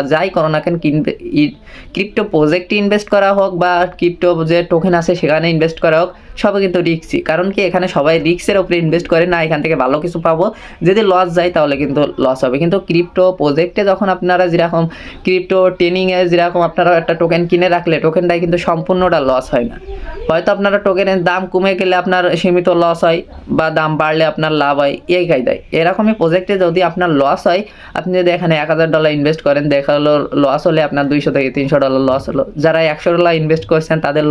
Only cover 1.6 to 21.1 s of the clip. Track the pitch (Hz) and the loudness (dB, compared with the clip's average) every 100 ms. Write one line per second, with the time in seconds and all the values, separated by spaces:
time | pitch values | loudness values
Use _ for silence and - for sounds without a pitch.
1.6 | - - - 175 202 - 202 156 151 180 | -18 -20 -10 -8 -6 -6 -2 0 0 0
2.6 | 180 208 202 208 208 202 196 202 196 180 | -2 -2 0 0 0 2 2 2 0 0
3.6 | 180 175 180 - 175 170 180 165 160 170 | 0 0 -2 -2 -4 0 0 0 0 0
4.6 | 170 170 185 170 170 175 151 156 165 160 | 0 0 2 0 0 0 0 0 0 0
5.6 | 160 160 170 156 180 - - - 214 196 | 0 0 0 2 0 -6 -18 -2 0 0
6.6 | 190 175 165 165 - 139 - 160 190 196 | 0 0 0 -2 -4 -4 -2 -2 -2 -2
7.6 | 185 180 185 165 143 165 151 175 - 202 | 0 0 -2 0 2 2 0 -2 0 0
8.6 | 180 175 160 165 - 165 180 170 160 151 | 0 0 0 0 2 2 2 0 0 -2
9.6 | 160 151 127 147 170 170 165 160 208 - | 0 0 0 -2 -4 -4 -2 0 -2 -4
10.6 | - - 165 202 202 180 185 175 175 175 | -14 -4 0 2 2 2 2 0 0 0
11.6 | 147 139 147 143 143 - 131 131 127 135 | 2 0 0 0 0 0 -2 0 -2 0
12.6 | 170 196 190 170 175 - 185 185 147 143 | 0 0 0 0 0 2 0 2 0 0
13.6 | 175 214 196 185 196 175 175 180 180 170 | 0 0 0 0 0 0 0 2 2 0
14.6 | 170 165 165 - - - - 185 185 190 | 0 0 -2 -4 -18 -8 -2 -2 0 2
15.6 | 185 180 175 185 185 180 180 175 175 175 | 2 2 0 0 0 0 2 2 2 0
16.6 | 170 180 175 170 165 165 170 170 175 175 | 0 2 2 2 0 0 0 0 0 2
17.6 | 180 175 170 156 160 160 175 170 170 170 | 2 0 0 0 0 0 0 0 -2 -2
18.6 | 180 165 165 185 180 165 131 127 - 131 | -2 -2 -2 0 2 2 2 0 0 -2
19.6 | 117 - - - - - - 160 180 196 | -2 -8 -12 -12 -10 -8 -2 0 0 0
20.6 | 202 196 202 185 196 | 0 0 0 0 0